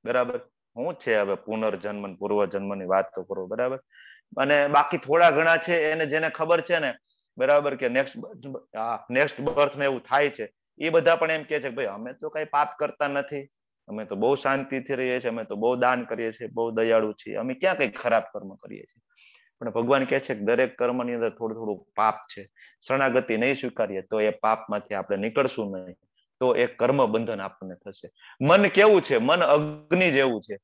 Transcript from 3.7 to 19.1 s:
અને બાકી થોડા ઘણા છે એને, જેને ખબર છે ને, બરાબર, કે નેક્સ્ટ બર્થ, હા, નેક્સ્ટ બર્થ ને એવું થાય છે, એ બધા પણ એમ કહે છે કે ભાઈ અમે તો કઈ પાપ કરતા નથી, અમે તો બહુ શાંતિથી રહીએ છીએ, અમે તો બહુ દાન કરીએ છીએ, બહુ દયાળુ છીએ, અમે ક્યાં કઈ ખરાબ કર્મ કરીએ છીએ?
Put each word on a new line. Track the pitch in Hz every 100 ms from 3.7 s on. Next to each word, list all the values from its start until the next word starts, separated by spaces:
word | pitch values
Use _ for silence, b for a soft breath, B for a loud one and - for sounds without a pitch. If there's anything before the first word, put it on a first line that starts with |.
| 131 _ B B B _ -
અને | 139 147 143
બાકી | 147 - 170
થોડા | 131 160 170
ઘણા | 147 165 165
છે | 170 175 151
એને, | 160 156
જેને | 151 160
ખબર | - 160 170
છે | 160 170
ને, | 143 120 _ _ _ -
બરાબર, | 127 147 143 135
કે | 127
નેક્સ્ટ | 127 135 113
બર્થ, | - 208 135 131 _ -
હા, | 113 110 -
નેક્સ્ટ | 123 147 -
બર્થ | 135 123 143 143
ને | 139
એવું | 131
થાય | - 139 147
છે, | - 107 _ _ _
એ | 147
બધા | 165 160 165
પણ | 160
એમ | 160
કહે | 147 151
છે | 135
કે | 120
ભાઈ | 113
અમે | 101 117
તો | 135 151
કઈ | 156 151
પાપ | 143 147 -
કરતા | 151 - 143
નથી, | 143 139 143 139 _ _ _ _
અમે | 107 104
તો | 101
બહુ | 117 135
શાંતિથી | 139 135 135 135 131
રહીએ | 127 127 127
છીએ, | 120
અમે | 113
તો | 110 101
બહુ | 113 127
દાન | 123 123
કરીએ | 120 113 113
છીએ, | 110 117
બહુ | - 117
દયાળુ | 113 113 113 107
છીએ, | 104 - 104
અમે | 120
ક્યાં | 131 185 185
કઈ | 123
ખરાબ | - 120 113 -
કર્મ | 104 95 98
કરીએ | 104 104
છીએ? | - _ _